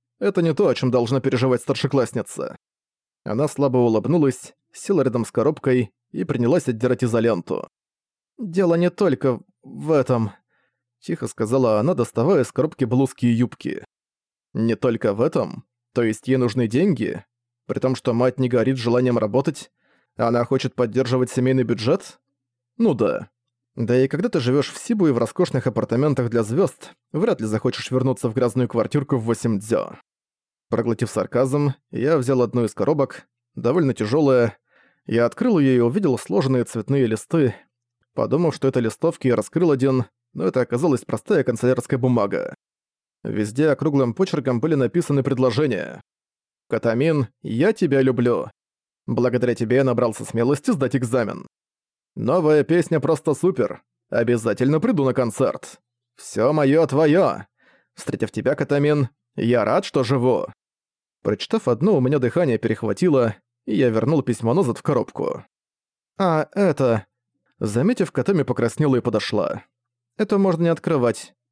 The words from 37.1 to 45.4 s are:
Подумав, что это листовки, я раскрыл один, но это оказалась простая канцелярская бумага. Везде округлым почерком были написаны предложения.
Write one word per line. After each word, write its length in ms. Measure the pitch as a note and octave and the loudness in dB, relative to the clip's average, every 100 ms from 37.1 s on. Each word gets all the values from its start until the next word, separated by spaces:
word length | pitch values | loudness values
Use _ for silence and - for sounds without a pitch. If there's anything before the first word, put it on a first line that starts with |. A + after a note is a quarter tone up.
| A2 - E3 B2+ - _ _ _ _ _ | -2 -2 0 0 -2 _ _ _ _ _
Подумав, 400 | - A2 D3+ E3 | -4 -2 0 0
что 140 | - C3+ | 0 -2
это 140 | B2+ | 0
листовки, 460 | A2 - E3 - B2+ | -2 -2 -4 0 0
я 80 | A2 | 0
раскрыл 360 | - - F3 | 0 0 2
один, 340 | C3+ C3+ C3 A2 _ _ | 2 2 0 -2 _ _
но 120 | - F#3 | -4 -2
это 160 | B2+ | 0
оказалась 440 | A#2+ A#2+ E3 B2 - | -2 0 0 0 -2
простая 380 | - - F3+ | -6 0 0
канцелярская 560 | C3 A#2 B2+ B2 - C3 | 2 0 0 0 -2 -2
бумага. 540 | B2+ A#2+ G2+ F2+ - - _ _ _ _ _ _ | 2 2 0 -2 -6 -12 _ _ _ _ _ _
Везде 460 | A2 G#2 G#2 B2 D#3 | -6 -4 -4 0 0
округлым 440 | C3+ D#3+ C#3 A#2+ | 0 0 0 0
почерком 460 | A2+ F#3+ D3+ B2+ A#2+ | 0 -2 -2 -2 -2
были 160 | E3 C#3+ | 0 0
написаны 480 | B2 F3 - C#3 | 0 0 0 0
предложения. 800 | C3 B2+ | 0 0